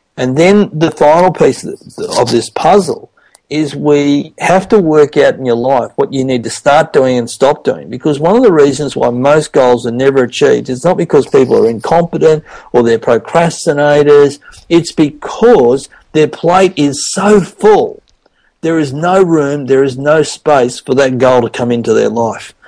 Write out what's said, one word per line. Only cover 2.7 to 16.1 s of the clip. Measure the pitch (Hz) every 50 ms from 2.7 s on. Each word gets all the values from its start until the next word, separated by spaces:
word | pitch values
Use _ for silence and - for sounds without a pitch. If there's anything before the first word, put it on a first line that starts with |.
| 190 208 185 147 113 - - - _ _ _ _ _ _ _ _
is | 139 151 156 139 143
we | 143 147 147 147 147 143 143 143 143 147 - - -
have | - - 175 190 185 -
to | 226 208
work | 175 156 156 151 147 139 - 147
out | 135 135 117
in | 120 131
your | 123 117 120
life | 120 131 139 123 113 110 -
what | - 139 - 135
you | 135 131
need | 135 127 120 110
to | 113
start | - - - 143 143 156 160 151 -
doing | 147 131 131 127 120
and | 113 -
stop | - - 135 135 - - -
doing, | 135 104 80 69 85
because | 120 127 - 156 147 135
one | 151 170 208
of | 247 262
the | 214
reasons | 170 151 139 143 131 147 147 131 -
why | - 127 123
most | 120 123 127 143 151 156 151 -
goals | - 143 131 123 123 117 120
are | 120
never | 117 123 135 139 135 135 123
achieved | 120 - - 147 135 127 120 - 131
is | 127 127 -
not | 170 180
because | - 170 - - 143 - -
people | - 139 131 123 117 107
are | 110 113
incompetent | 117 104 - - 165 170 170 - - 151 156 160 156 151 - - - - - -
or | - 123
they're | 117 117 113 113
procrastinators. | - 131 120 113 - - - 165 170 165 160 - - 170 147 143 147 147 147 147 147 147 147 143 143 139 143 - _ - - - _ _
It's | 170 170 160 - -
because | - 156 139 - - - - - - 220 240 240 160 123 117 131 139 - - _ _ _ _